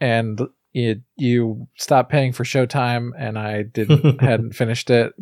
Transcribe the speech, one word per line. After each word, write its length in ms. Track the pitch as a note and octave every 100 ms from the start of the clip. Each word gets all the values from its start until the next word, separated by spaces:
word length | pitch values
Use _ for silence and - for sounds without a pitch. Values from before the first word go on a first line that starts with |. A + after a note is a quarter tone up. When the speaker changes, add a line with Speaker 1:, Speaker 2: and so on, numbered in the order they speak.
Speaker 1:
and 400 | C3 A2+ A2+ G#2+ C3 _ _
it, 260 | - A#2 G#2+ - -
you 520 | B2 A#2+ A2+ A2 - -
stopped 340 | - C3+ B2
paying 220 | C3+ C3
for 120 | A#2+
Showtime, 640 | A#2+ C3+ B2 C#3+ B2 A#2+ A#2+ C3+
and 220 | A#2 G#2+
I 240 | G#2+ G#2+
didn't 580 | G#2 - G#2+ D3 D3+ B2+
Speaker 2:
<laughs> 0 |
Speaker 1:
hadn't 340 | B2+ A2+ A2+
finished 360 | - A#2 A2+ -
it 220 | A#2+ A#2 -